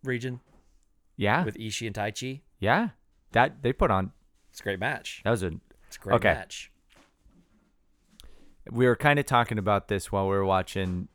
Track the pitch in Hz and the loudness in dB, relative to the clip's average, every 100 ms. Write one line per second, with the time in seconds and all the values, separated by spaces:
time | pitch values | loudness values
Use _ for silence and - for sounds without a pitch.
0 | 131 123 127 123 _ _ _ _ _ _ | -4 -6 -6 -10 _ _ _ _ _ _
1 | _ - 101 127 156 - 110 101 113 101 | _ -4 2 2 0 -4 -8 -8 -8 -6
2 | 104 107 127 135 _ _ 98 143 226 - | -6 -6 -10 -10 _ _ 2 2 2 -6
3 | _ _ _ - 127 - 120 135 151 95 | _ _ _ 2 2 2 -2 0 2 2
4 | 95 - _ _ _ - - 95 113 147 | -2 -8 _ _ _ -12 -8 -4 -4 -6
5 | - - - 113 92 82 _ _ _ - | -10 -8 -2 0 -2 -6 _ _ _ -16
6 | 101 117 110 90 92 - - _ _ _ | 2 4 4 2 -2 -16 -18 _ _ _
7 | _ _ _ _ _ _ _ _ _ _ | _ _ _ _ _ _ _ _ _ _
8 | _ _ - - - - - 113 123 120 | _ _ -20 -20 -20 -20 -10 2 2 4
9 | 151 147 139 123 117 107 98 101 - 101 | 2 2 4 2 2 0 0 0 0 -4
10 | - 98 95 98 98 95 92 - 92 90 | -2 -2 0 0 2 0 0 -4 -4 -4
11 | 90 | -8